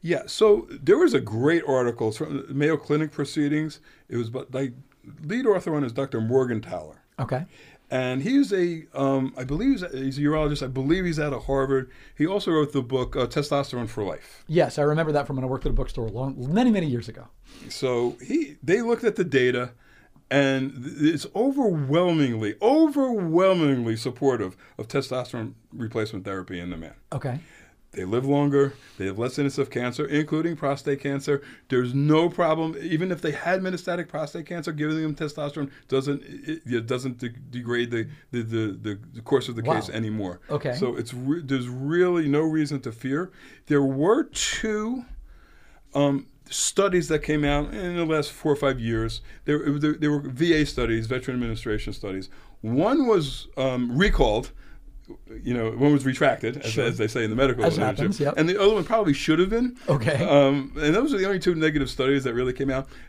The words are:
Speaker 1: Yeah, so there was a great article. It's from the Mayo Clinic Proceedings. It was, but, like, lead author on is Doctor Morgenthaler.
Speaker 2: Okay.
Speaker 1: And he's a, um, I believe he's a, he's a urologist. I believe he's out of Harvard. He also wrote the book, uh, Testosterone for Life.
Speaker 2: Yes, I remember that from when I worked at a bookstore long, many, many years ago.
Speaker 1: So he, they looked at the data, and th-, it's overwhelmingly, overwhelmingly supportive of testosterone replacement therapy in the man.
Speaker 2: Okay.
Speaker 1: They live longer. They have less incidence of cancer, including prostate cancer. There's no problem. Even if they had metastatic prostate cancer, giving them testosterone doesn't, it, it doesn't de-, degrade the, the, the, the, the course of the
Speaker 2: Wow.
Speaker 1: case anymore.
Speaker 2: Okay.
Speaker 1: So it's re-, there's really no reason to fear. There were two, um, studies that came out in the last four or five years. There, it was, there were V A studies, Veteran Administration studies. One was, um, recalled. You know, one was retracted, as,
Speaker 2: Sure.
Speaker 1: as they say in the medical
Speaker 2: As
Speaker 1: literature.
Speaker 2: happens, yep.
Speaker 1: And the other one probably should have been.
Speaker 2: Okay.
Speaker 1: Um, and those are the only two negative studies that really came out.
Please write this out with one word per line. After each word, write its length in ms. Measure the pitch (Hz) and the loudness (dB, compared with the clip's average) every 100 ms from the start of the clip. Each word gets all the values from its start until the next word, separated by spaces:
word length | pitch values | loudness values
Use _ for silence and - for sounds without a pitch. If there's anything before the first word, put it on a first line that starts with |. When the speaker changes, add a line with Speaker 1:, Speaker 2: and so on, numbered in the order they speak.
Speaker 1:
Yeah, 220 | 165 170 - | -2 -2 -2
so 420 | - 214 208 - | 4 6 6 2
there 260 | - - 247 | -4 4 6
was 160 | 349 | 6
a 60 | 175 | 4
great 440 | 110 110 139 170 147 | 0 0 2 2 2
article. 400 | 131 123 117 110 | 2 2 0 -2
It's 100 | 107 | -2
from 300 | 156 139 - | -4 -6 -6
the 60 | |
Mayo 240 | 135 147 151 | 0 0 0
Clinic 340 | - 151 156 | 0 0 0
Proceedings. 680 | - 139 - 143 151 156 - - _ - | -4 -4 0 0 0 -2 -8 -20 _ -8
It 100 | 117 | -6
was, 120 | 113 | -6
but, 240 | 123 - | -8 -8
like, 200 | 127 139 123 - _ - - | -4 -4 -6 -20 _ -20 -14
lead 220 | 151 233 262 | -6 0 2
author 300 | 185 175 151 | 2 2 -2
on 80 | |
is 100 | 131 | -2
Doctor 260 | 117 135 117 | -2 -2 -2
Morgenthaler. 800 | 110 131 123 113 98 87 78 - _ - | 2 2 2 -2 -4 -8 -10 -18 _ -8
Speaker 2:
Okay. 260 | 123 131 180 - - - - | -4 -4 -6 -14 -20 -20 -6
Speaker 1:
And 320 | 127 127 131 | -2 -2 -2
he's 300 | 170 277 269 | 2 2 4
a, 320 | 190 175 160 156 | 2 0 -2 -8
um, 400 | 135 139 135 131 - | -2 2 2 0 -4
I 80 | 131 | -4
believe 240 | 151 269 | 0 2
he's 140 | 240 | 2
a, 60 | 175 | -2
he's 280 | 131 135 135 | -4 -4 0
a 40 | |
urologist. 400 | 147 156 151 147 | 2 2 2 0
I 60 | 131 | -4
believe 380 | 131 135 180 180 | -2 0 2 0
he's 140 | 160 | -2
out 120 | 147 | -2
of 140 | 120 - | -4 -2
Harvard. 440 | 135 135 135 127 - - - | 0 2 2 0 -14 -14 -2
He 120 | 160 | 0
also 240 | 202 190 | 0 2
wrote 220 | 160 147 | 2 2
the 80 | 139 | 0
book, 340 | 117 131 120 139 | -2 -2 -2 -2
uh, 120 | 120 | -2
Testosterone 600 | 151 147 143 135 123 113 | -2 0 -2 -2 -6 -6
for 160 | - | -4
Life. 400 | 95 76 - - - | -6 -6 -14 -20 -4
Speaker 2:
Yes, 300 | 165 131 156 | 0 0 2
I 40 | |
remember 320 | 147 151 156 | 2 2 0
that 120 | 147 139 | 0 -2
from 120 | 135 | -4
when 80 | 127 | -4
I 20 | |
worked 180 | 131 135 | -2 0
at 40 | |
a 40 | |
bookstore 360 | 123 131 - 113 | 0 0 -4 -6
long, 440 | 107 135 135 127 | -6 -6 -6 -2
many, 160 | 190 254 | 2 4
many 180 | 208 160 | 2 0
years 200 | 120 - | -4 -6
ago. 220 | - - - - - 117 | -16 -20 -20 -20 -20 -16
Speaker 1:
So 480 | - 127 120 120 - | -4 -2 0 -2 -4
he, 360 | 131 294 302 151 | -4 -2 -2 -6
they 200 | 120 208 | 0 2
looked 240 | 233 226 233 | 2 2 0
at 100 | 214 | 0
the 80 | |
data, 480 | 151 135 123 123 123 - _ - _ - - | 2 4 4 2 -4 -10 _ -20 _ -20 -2
and 540 | 139 135 135 135 139 | 2 2 0 -4 -8
th-, 300 | 135 175 151 | -12 0 2
it's 120 | 156 - | 2 -4
overwhelmingly, 1200 | 190 269 269 226 160 135 160 180 160 135 113 104 - | 0 0 2 2 2 2 2 4 4 2 2 -2 2
overwhelmingly 1300 | 214 302 320 285 262 226 170 165 190 185 147 131 113 113 | 4 6 6 4 0 0 2 4 6 6 4 2 0 -2
supportive 640 | 123 - 139 120 95 - - - | -4 0 2 2 -2 -8 -20 -14
of 120 | 113 | -4
testosterone 640 | 139 135 127 123 120 110 - _ | -4 -2 -6 -6 -8 -8 -10 _
replacement 540 | 113 113 117 107 101 98 | -10 -6 -4 -4 -6 -8
therapy 340 | 95 90 90 | -8 -8 -8
in 120 | 90 | -8
the 60 | 82 | -10
man. 180 | 78 - - | -12 -18 -10
Speaker 2:
Okay. 260 | 139 135 131 - - - _ _ | -8 -6 -8 -10 -20 -20 _ _
Speaker 1:
They 120 | 98 | -10
live 220 | 92 120 139 | -4 -2 0
longer. 480 | 143 143 139 139 135 - - | 2 4 4 2 0 -20 -8
They 80 | 95 | -6
have 120 | 98 | -4
less 220 | 123 147 | -6 -2
incidence 180 | 139 135 | -2 -2
of 140 | 135 | -4
cancer, 340 | 123 123 120 147 | -2 -4 -4 -2
including 500 | 147 151 151 165 160 | -2 0 -2 -2 -2
prostate 440 | 143 139 - 139 | -2 -2 -2 -4
cancer. 420 | 143 139 143 139 - - - | -2 -4 -2 -2 -4 -18 -2
There's 260 | 123 123 135 | 0 2 2
no 340 | 147 156 170 | 4 6 4
problem. 460 | 165 165 160 160 165 | 2 0 2 -2 -4
Even 320 | 170 160 185 | -2 -2 -2
if 100 | 170 | -2
they 100 | 160 | -4
had 300 | 143 165 190 | -4 -2 -2
metastatic 460 | 185 170 - 175 165 | -2 -6 -4 -6 -6
prostate 380 | 156 151 170 147 | -8 -8 -8 -10
cancer, 260 | 170 156 | -8 -6
giving 300 | 151 151 160 | -4 -2 -2
them 140 | 156 143 | -2 -4
testosterone 560 | 151 151 143 151 139 - - | -6 -6 -6 -6 -8 -8 -2
doesn't, 340 | 135 135 139 | -2 0 -4
it, 380 | - - - 160 - | -6 -14 -10 -8 -2
it 200 | 120 113 | -4 -2
doesn't 320 | 127 131 120 | -4 -4 -6
de-, 120 | 123 117 - | -8 -10 -12
degrade 400 | 120 120 120 120 | -10 -4 -2 0
the, 180 | 117 110 - - | -2 -6 -10 -8
the, 100 | 120 | -6
the, 380 | 113 113 110 104 | -4 -2 -2 -4
the, 200 | 110 101 - | -8 -8 -12
the 80 | 117 | -14
course 260 | - 131 127 | 0 0 0
of 80 | 117 | -6
the 80 | |
Speaker 2:
Wow. 120 | 117 165 | -2 -2
Speaker 1:
case 140 | - | -2
anymore. 520 | 113 110 107 95 85 - | -6 -4 -4 -6 -8 -6
Speaker 2:
Okay. 260 | 147 143 127 | -4 -4 -4
Speaker 1:
So 200 | 127 - | -4 -4
it's 180 | 113 | -8
re-, 280 | 123 131 170 | -6 -2 -2
there's 260 | 135 135 123 | -2 -4 -4
really 580 | 127 139 170 180 175 147 | -6 -2 0 2 2 2
no 140 | 147 | 2
reason 400 | 160 156 147 143 | 2 0 -2 -4
to 100 | 127 | -8
fear. 400 | 113 131 143 180 - - - - | -8 -6 -4 -6 -12 -20 -14 2
There 160 | 143 | 2
were 420 | 139 135 165 254 269 | 4 2 4 4 2
two, 800 | - - - 220 214 220 254 - - - - - - - - - 143 | -4 -4 -2 -2 -2 -2 -6 -8 -16 -18 -20 -20 -20 -20 -20 -6 0
um, 320 | 143 139 - - - | 2 0 -4 -20 -12
studies 580 | - - - 196 180 160 | -4 -2 2 2 2 0
that 120 | 151 | -2
came 240 | - 151 | 0 0
out 300 | 147 143 147 | 2 2 0
in 220 | 147 175 175 | -6 -6 -2
the 100 | 160 | 0
last 260 | 156 143 | 0 -2
four 200 | - 156 | -4 0
or 60 | 143 | 2
five 220 | 139 127 | 2 0
years. 420 | 117 113 113 - - - - | 0 0 -2 -6 -12 -10 -2
There, 180 | 147 143 | 0 0
it 60 | |
was, 260 | 143 151 156 | 0 0 2
there 120 | 151 | 0
were 80 | 147 | 0
V 340 | 135 127 170 | -2 -2 2
A 120 | 156 147 | 4 2
studies, 420 | - 117 113 110 | 0 0 0 0
Veteran 280 | 127 131 127 | -4 -4 -4
Administration 580 | 117 113 113 107 - | -4 -4 -4 -4 -4
studies. 360 | - 101 95 - - - - | -8 -8 -8 -10 -16 -20 -12
One 460 | 110 127 196 302 247 | -2 0 2 2 4
was, 400 | 202 139 - - - | 2 2 -8 -10 -2
um, 400 | 131 123 123 127 | -2 0 0 2
recalled. 540 | 202 - 120 107 - - - - - - - - - 113 | 4 6 4 2 -2 -12 -18 -20 -18 -20 -18 -20 -16 -10
You 120 | - | -4
know, 180 | 120 110 | -2 -2
one 220 | 110 143 | 4 4
was 120 | 143 131 | 6 2
retracted, 520 | 127 143 117 110 123 | 2 2 2 -2 -4
as, 140 | 113 | -4
Speaker 2:
Sure. 100 | 110 | 0
Speaker 1:
as 140 | 113 113 | 0 0
they 100 | 107 | -2
say 160 | 127 | 0
in 60 | 110 | -2
the 60 | 113 | 2
medical 260 | 135 113 | 2 4
Speaker 2:
As 140 | - 156 | 2 2
Speaker 1:
literature. 240 | 127 135 | 0 0
Speaker 2:
happens, 180 | 180 190 | -2 0
yep. 140 | 143 147 | 0 2
Speaker 1:
And 140 | 160 | 2
the 120 | 202 | 6
other 120 | 202 | 4
one 100 | 214 | 4
probably 300 | 165 226 185 | 2 2 2
should 260 | 139 - 156 | 2 2 4
have 100 | 190 | 4
been. 280 | 226 247 - - | 2 -2 -4 0
Speaker 2:
Okay. 340 | 135 113 139 170 | 0 2 0 6
Speaker 1:
Um, 480 | 143 135 143 135 - | 6 6 4 -2 -2
and 120 | 151 | 2
those 200 | 190 285 | 2 2
are 40 | 214 | 0
the 80 | 190 | 0
only 140 | 190 | 0
two 160 | 185 165 | 0 2
negative 340 | 156 151 131 | 2 0 -2
studies 360 | - 131 139 127 | -2 2 2 2
that 80 | |
really 180 | 117 127 | -2 -2
came 180 | 123 135 | -2 -2
out. 200 | 135 135 - | -2 -6 -14